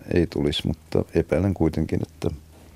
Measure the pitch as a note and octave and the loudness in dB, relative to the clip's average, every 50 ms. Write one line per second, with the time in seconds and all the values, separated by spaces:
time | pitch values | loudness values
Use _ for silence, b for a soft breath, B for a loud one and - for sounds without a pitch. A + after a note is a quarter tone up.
0 | - - - F2 E2 E2 - - C#2+ D2 D2+ - - - E2 - - - - - | -4 -2 2 2 2 2 0 -2 -2 0 -2 -2 -2 -4 -4 -4 -6 -4 -2 -2
1 | - - - E2 D#2+ - D2+ D#2+ F#2 G2+ F2+ - E2 D#2+ D#2+ D#2+ D#2 - - D2 | -2 0 0 0 0 2 0 2 2 0 2 2 0 0 2 0 -2 -2 -2 -4
2 | - - - - - - - - - - B B B B B | -4 -6 -10 -6 -6 -6 -6 -6 -14 -20 B B B B B